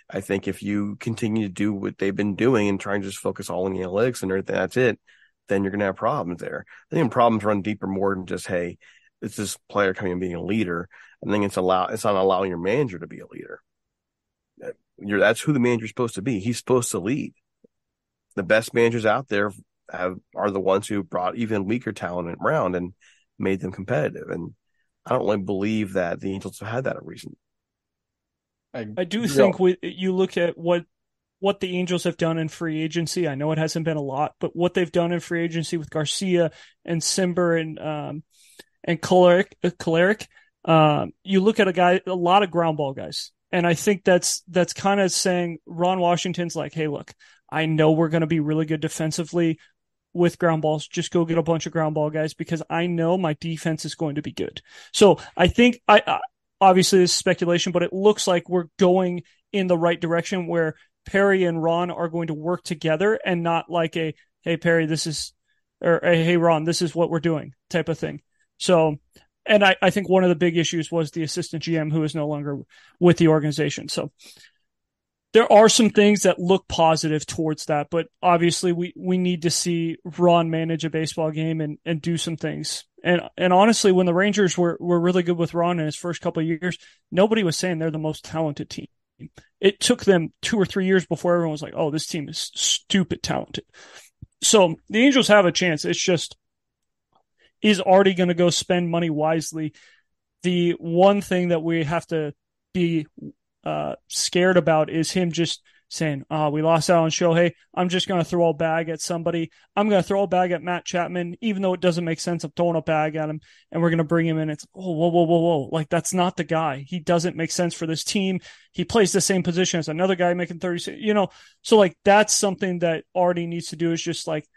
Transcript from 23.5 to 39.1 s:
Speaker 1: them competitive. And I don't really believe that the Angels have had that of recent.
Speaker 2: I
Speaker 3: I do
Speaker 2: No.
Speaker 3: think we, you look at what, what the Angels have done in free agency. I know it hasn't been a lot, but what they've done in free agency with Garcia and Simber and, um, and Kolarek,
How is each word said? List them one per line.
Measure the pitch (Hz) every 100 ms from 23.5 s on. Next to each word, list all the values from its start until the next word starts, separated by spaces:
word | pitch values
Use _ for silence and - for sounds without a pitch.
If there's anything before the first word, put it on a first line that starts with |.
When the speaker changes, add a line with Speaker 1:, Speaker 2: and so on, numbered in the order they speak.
| 95
Speaker 1:
them | 95
competitive. | 95 95 131 151 - -
And | 85 85 - _ _ _ _ -
I |
don't | 127 92
really | 107
believe | 95 98 104 110 101
that | 95 87 92
the | 98
Angels | 95 95 -
have | 104
had | 117 135
that | -
of | -
recent. | - - - _ _ _ _ _ _ _ _ _ _ _ _ _
Speaker 2:
I | 131 110 107
Speaker 3:
I |
do | 180 214
Speaker 2:
No. | 233
Speaker 3:
think | 143 120 113
we, | 185 180
you | - 180 190 185
look | 185 -
at | 170 -
what, | 170 175 170 _ _ _ _ _
what | 190 196
the | 190 180
Angels | 180 175 175
have | 165
done | 165 165
in | 156
free | - 165 156
agency. | 160 165 165 - 165
I | 135
know | 147
it | 156
hasn't | 160 170
been | 160 156
a |
lot, | 139 135 151 -
but | 170 160
what | 175 190
they've | 170
done | 180 170
in | 175
free | - 170
agency | 170 165 156 170
with | 151
Garcia | 156 151 - 196 175 165 - - _ -
and | 170
Simber | - - 185 175 175 165
and, | 160 156
um, | 151 151 143 147 - _ _ _ - _ -
and | 165
Kolarek, | -